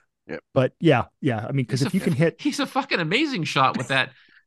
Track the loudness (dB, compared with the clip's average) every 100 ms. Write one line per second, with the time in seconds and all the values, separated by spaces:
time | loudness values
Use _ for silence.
0 | _ _ -14 -14 -4 0 0 2 4 4
1 | 2 _ -2 -2 -4 -4 -2 0 0 0
2 | 0 2 0 0 -4 -4 -4 -4 -4 -4
3 | 0 0 0 -2 -2 2 2 0 -2 -2
4 | -2 -6 _ _